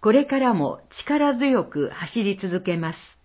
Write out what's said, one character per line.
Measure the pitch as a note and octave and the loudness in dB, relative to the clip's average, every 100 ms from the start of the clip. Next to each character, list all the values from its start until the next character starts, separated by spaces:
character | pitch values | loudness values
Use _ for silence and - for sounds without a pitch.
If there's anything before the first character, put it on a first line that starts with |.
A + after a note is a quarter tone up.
こ | G#3+ | 6
れ | A#3+ | 4
か | C#4+ C4+ | 4 2
ら | C4 | 2
も | G3+ C#3+ - - - | 2 0 -4 -14 -16
力 | - D4 D4 B3+ | -4 0 2 2
強 | C4+ B3+ E3+ | 2 2 0
く | D3+ C#3+ | -2 -4
走 | - E3 A#3 | -4 -6 -2
り | G3+ G3 | -2 -2
続 | F#3+ F3 | -4 -4
け | F#3 E3+ | -2 -4
ま | E3 | -4
す。 | E3 - _ | -8 -16 _